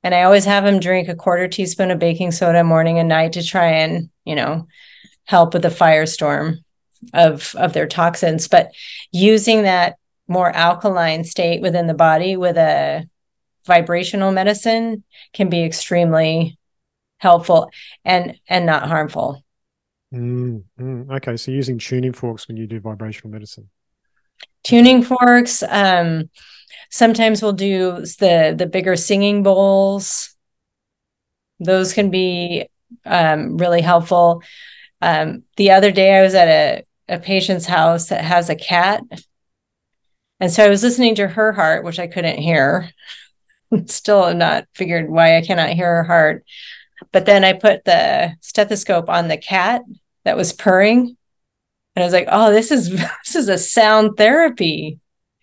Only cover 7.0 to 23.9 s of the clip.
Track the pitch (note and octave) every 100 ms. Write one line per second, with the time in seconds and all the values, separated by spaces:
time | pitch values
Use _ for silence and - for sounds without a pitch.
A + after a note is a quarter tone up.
7 | - C3 E3 C#3+ - - F3 D#3+ D#3 F3
8 | E3+ E3+ E3+ D#3+ - F3+ - - - -
9 | - F3 G3+ A3 G#3+ A3 G3+ F3+ F3 -
10 | _ _ - F3+ F3 - E3+ F3 G#3 F#3
11 | E3 D#3+ E3 - E3+ E3+ F#3 E3+ E3+ D#3
12 | D#3+ D#3 F#3 F#3+ F3+ E3 D#3+ D3 C#3+ D3
13 | E3 _ _ _ _ _ - F3 E3 F3
14 | F3+ G#3 G3 F#3+ F#3+ G#3 A3+ A3+ A3+ G#3+
15 | _ _ _ - F#3+ E3+ E3 E3 - F3
16 | E3+ D#3+ D#3+ D#3+ E3 - _ _ _ _
17 | _ _ F#3+ F3 E3+ E3+ - - - -
18 | - F3+ F3 - _ F3+ E3+ D#3 - D#3+
19 | D3+ - B2+ C#3 _ _ _ _ _ _
20 | _ B2 A#2+ B2 B2 A2+ F#2+ _ B2+ B2+
21 | C3+ C3+ - A#2 - C3 C3 A#2+ - B2+
22 | B2+ B2 A#2+ A2+ - A2+ A2 A2+ G#2+ G#2
23 | G#2+ G#2 A2 G#2+ G#2 - G2+ _ _